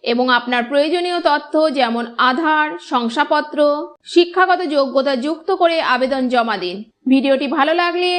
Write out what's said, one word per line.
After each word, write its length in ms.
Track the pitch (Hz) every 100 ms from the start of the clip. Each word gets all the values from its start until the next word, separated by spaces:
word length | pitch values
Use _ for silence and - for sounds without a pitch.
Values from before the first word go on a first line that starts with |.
এবং 220 | - 240 254 247
আপনার 260 | 240 247 233
প্রয়োজনীয় 500 | 285 311 349 359 349 339
তথ্য 240 | 294 294 311 311 269
যেমন 240 | 240 233 233 - 247
আধার, 380 | 262 320 311 302 339 -
শংসাপত্র, 720 | 247 233 233 302 302 294 277 294 294 349 - -
শিক্ষাগত 480 | 339 349 370 370 359 349 285
যোগ্যতা 380 | 269 262 262 262
যুক্ত 340 | 285 311 - 370
করে 220 | 339 330 - 247
আবেদন 280 | 254 269 254
জমা 280 | 247 226 208
দিন। 140 | 180 190 220 _ -
ভিডিওটি 380 | 262 269 269 285
ভালো 260 | 302 285
লাগলে 380 | 330 349 339 359